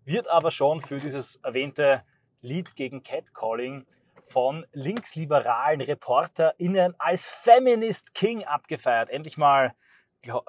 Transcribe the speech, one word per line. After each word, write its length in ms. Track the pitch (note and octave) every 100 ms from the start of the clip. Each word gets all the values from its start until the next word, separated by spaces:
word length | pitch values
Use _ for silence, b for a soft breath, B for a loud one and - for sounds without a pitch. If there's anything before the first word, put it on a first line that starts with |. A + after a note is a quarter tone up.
wird 240 | C3+ G#3+ -
aber 200 | E3 D#3
schon 320 | - C#3 D#3
für 160 | - C#3
dieses 380 | C#3+ C#3 B2 -
erwähnte 640 | C3+ B2 C#3 - C#3+ C3+ _ _ _ _
Lied 340 | B2 E3 F3 -
gegen 280 | C3 C3
Catcalling 840 | - C3 - - A2 A2+ B2+ C#3 - _ _ _ _
von 400 | C3 B2+ D#3 -
linksliberalen 1080 | C#3+ C#3 A3+ - D#3 D3+ D3 A#2 A#2+ C#3+ D3+
ReporterInnen 1160 | C3 C#3 - B2+ E3+ - D#3+ - F3 F#3+ F3+ F3
als 300 | D#3 F3+ -
Feminist 880 | - A#3 A#3+ B3+ A#3 A3+ - - -
King 280 | G#3 A3+
abgefeiert. 680 | F#3 D3 - D#3 B2+ A#2 A2+
Endlich 260 | C3+ D#3 D3+
mal 360 | C#3+ C#3 B2+ - b b b _
gla-, 200 | A#2 A#2+